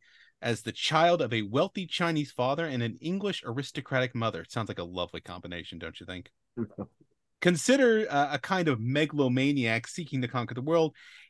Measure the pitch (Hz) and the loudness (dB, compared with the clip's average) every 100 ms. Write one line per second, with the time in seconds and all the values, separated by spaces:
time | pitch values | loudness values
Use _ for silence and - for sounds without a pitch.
0 | _ _ - _ 117 113 - - - 156 | _ _ -20 _ -4 -4 -4 -6 0 4
1 | 170 175 127 113 104 120 190 - 175 - | 6 4 2 -2 0 0 0 -2 -6 -2
2 | 170 160 143 - 123 143 165 127 117 90 | 0 0 -2 0 0 0 -2 -2 -2 -4
3 | 156 190 202 175 - 117 131 - 123 135 | -6 -4 -4 -6 -6 -6 -6 -8 -2 0
4 | 127 120 113 85 82 - 104 104 87 90 | 0 0 -2 -2 -6 -4 -4 -4 -6 -4
5 | 87 87 - 87 87 87 82 85 82 80 | -4 -6 -12 -12 -10 -10 -10 -10 -12 -12
6 | 92 90 - _ _ - 110 - 98 _ | -12 -12 -12 _ _ -8 -8 -8 -14 _
7 | _ _ _ - 175 175 - 269 254 220 | _ _ _ -2 2 2 4 6 6 4
8 | 214 143 143 143 - 190 165 123 117 143 | 2 2 2 0 -2 0 2 0 0 0
9 | 156 147 135 123 135 143 117 113 117 - | 0 2 2 4 2 2 2 0 -2 -10
10 | 165 131 127 127 117 123 135 165 160 - | -6 -4 -2 -2 -4 -4 0 2 2 0
11 | - - - | -20 -20 -20